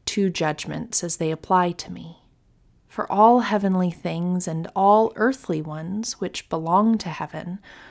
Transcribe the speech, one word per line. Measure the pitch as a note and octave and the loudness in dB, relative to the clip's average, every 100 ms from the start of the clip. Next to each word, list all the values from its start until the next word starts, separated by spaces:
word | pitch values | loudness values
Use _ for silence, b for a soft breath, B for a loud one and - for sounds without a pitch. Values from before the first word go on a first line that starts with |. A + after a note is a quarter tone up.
| - | -6
two | G#3 F#3+ | -2 -2
judgments | E3 D#3 D3+ - D#3 - - | 0 -2 -4 -6 -8 -6 -4
as | F3 - | -4 -4
they | D#3+ | -4
apply | D#3+ - F#3 F3+ | -4 0 2 2
to | E3+ - | -2 -10
me. | F3 E3 - _ _ _ _ _ _ _ | -14 -16 -20 _ _ _ _ _ _ _
For | - - | -8 -2
all | G3 A3 B3 | 4 6 6
heavenly | G#3+ G#3 G3 F#3 F3+ | 2 0 2 2 0
things | - F3 E3 F3 F3+ F3 | -2 -6 -4 -2 -2 -2
and | D#3+ E3+ F#3+ | -4 -4 2
all | G3 G#3+ A3 - | 6 6 4 2
earthly | A#3+ C4 - D#3 | 0 0 -4 -4
ones | D#3 D#3 E3 G#3 A3+ - | -4 -8 -8 -6 -8 -6
which | G3 - - | -6 -8 -6
belong | E3 D#3+ F#3 A3 A3 | -4 2 4 4 2
to | F3 | -2
heaven | D3+ D3+ D#3 F3 F#3 B B B | -8 -8 -10 -10 -12 B B B